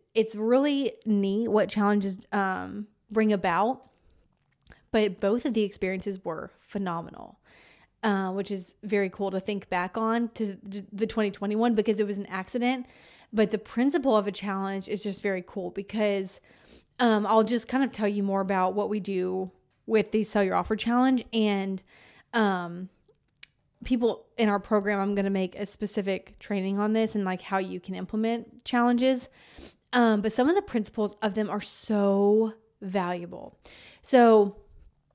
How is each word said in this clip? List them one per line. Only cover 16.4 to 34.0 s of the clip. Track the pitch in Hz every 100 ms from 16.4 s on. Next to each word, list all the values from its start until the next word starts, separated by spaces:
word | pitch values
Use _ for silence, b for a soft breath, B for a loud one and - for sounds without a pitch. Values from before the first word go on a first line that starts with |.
| B B B B B -
um, | 240 214 208
I'll | 220
just | 220 240 -
kind | 262
of | 269
tell | 262 208
you | 208
more | 196 196
about | 190 190 185
what | 196 196
we | 214
do | 185 190 180 185 190 - _ _
with | - 220 214
the | 214
Sell | 208 214
Your | 190 180
Offer | 180
Challenge. | 214 - 240 262 262 -
And, | 226 214 196 196 190 - b b b b
um, | 240 208 185 175 175 185 _ _ _ _ _ - _ _ -
people | - 247 233 - - -
in | 220
our | 202
program, | 202 214 202 202
I'm | 196
gonna | 202 196
make | 196 185
a | - 202
specific | - 208 - 196 185 - -
training | - 208 190 196
on | 214
this | 220 220
and, | 214
like, | 190 185
how | - 190
you | 185 185
can | -
implement | 180 180 214 226 233 - -
challenges. | - 247 240 240 262 254 - B B B B B _
Um, | 247 233 214
but | 214
some | - 262
of | 381
the |
principles | 392 240 208 - 208 -
of | 220 196
them | 208
are | 208
so | - - - 214 202 196 202 214 220 220 _ _
valuable. | 196 196 175 180 175 180 - - B B B B